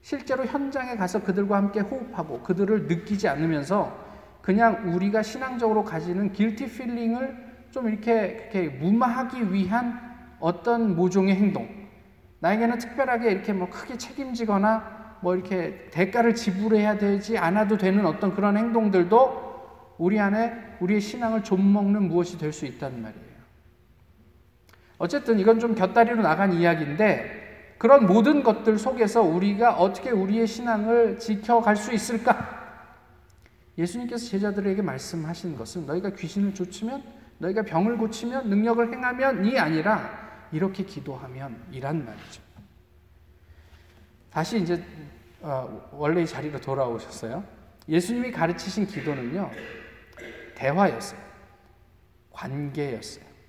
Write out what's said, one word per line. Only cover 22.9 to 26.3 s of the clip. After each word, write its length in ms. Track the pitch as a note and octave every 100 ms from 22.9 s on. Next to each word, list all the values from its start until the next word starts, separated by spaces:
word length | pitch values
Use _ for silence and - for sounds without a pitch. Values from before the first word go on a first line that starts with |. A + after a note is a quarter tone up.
| B2
말이에요. 260 | A2 G#2+ - - - _ _ _ _ _ _ _ _ _ _ _ _ _ _ _
어쨌든 400 | E3+ C#4 - A3+
이건 220 | G3 A3+
좀 140 | A#3
곁다리로 480 | A3 F#3+ A#3+ A#3 A#3+
나간 300 | F#3